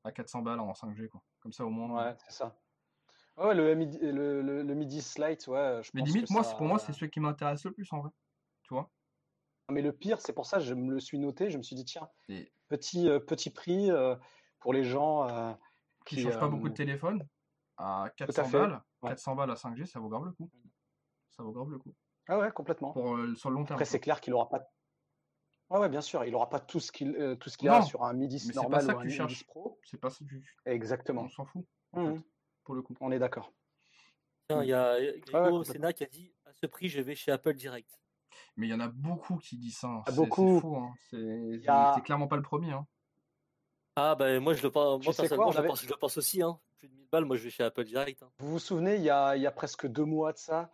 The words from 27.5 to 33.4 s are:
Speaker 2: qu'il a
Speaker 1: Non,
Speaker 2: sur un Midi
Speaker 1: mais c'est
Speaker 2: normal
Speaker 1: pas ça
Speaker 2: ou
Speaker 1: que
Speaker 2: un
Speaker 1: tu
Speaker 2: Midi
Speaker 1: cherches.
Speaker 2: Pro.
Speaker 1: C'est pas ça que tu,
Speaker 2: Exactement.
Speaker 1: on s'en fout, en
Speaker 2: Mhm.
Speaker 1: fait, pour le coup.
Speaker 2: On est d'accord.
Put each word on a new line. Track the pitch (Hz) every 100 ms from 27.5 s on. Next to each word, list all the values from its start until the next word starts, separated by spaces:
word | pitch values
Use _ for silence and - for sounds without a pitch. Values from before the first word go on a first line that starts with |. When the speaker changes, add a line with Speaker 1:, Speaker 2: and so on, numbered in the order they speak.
| -
Speaker 2:
qu'il | 139
a | 233
Speaker 1:
Non, | 160
Speaker 2:
sur | -
un | 120
Midi | 123 135 135
Speaker 1:
mais |
c'est | 233 135
Speaker 2:
normal | 127 139
Speaker 1:
pas | 139
ça |
Speaker 2:
ou | -
Speaker 1:
que |
Speaker 2:
un |
Speaker 1:
tu | 156
Speaker 2:
Midi | 143
Speaker 1:
cherches. | 151 - -
Speaker 2:
Pro. | 160 208 -
Speaker 1:
C'est | _ 135
pas | 131
ça | 131
que | 143
tu, | 135 - _ 127
Speaker 2:
Exactement. | 120 110 127 - 123
Speaker 1:
on | 127
s'en | - 135
fout, | 180 180 _ _
en | 175
Speaker 2:
Mhm. | 165 160
Speaker 1:
fait, | - _ _ _
pour | - 131
le |
coup. | 127 127
Speaker 2:
On | 131
est | 127
d'accord. | 127 120